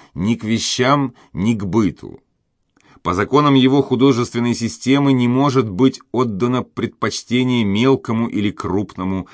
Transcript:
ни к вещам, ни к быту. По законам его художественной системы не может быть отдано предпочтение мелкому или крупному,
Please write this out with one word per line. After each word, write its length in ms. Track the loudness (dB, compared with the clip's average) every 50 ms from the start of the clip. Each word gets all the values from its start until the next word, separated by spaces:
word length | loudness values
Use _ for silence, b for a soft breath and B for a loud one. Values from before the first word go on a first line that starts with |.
| b b b
ни 220 | -4 -2 -2 -2
к 80 | -2 -2
вещам, 720 | -2 -2 -2 -2 -2 -2 0 2 2 2 2 0 -4 b b b b -8
ни 220 | -2 -2 0 0
к 100 | -2 -2
быту. 540 | -2 0 0 0 0 -4 -8 -14 -20 -20 -20 _ _ _ _ _ _ _ _ _ _ b b b b b b
По 120 | -6 -2 -2
законам 400 | -2 0 2 2 2 4 4 4
его 280 | 4 4 4 4 2
художественной 720 | 2 2 2 2 4 4 4 2 -2 -2 -4 -2 -2 -2 -2
системы 600 | -2 -4 -6 -8 -4 -2 0 0 2 2 2 2
не 140 | 2 2
может 420 | 2 2 2 0 2 0 0 0 0
быть 320 | 0 2 2 2 2 -2 _ _
отдано 520 | -4 -2 -2 -2 -2 -2 -2 -2 -2 -2 -4
предпочтение 1000 | -6 _ -6 -6 -6 -6 _ -6 -6 -6 -8 -4 -2 0 0 0 2 0 0 0
мелкому 640 | 0 2 2 4 4 2 2 0 -2 -2 -2 -2
или 240 | -2 -2 -2 -2 -2
крупному, 760 | -4 -6 -4 -2 -2 -2 -4 -4 -8 -6 -6 -4 -4 -6 -6 B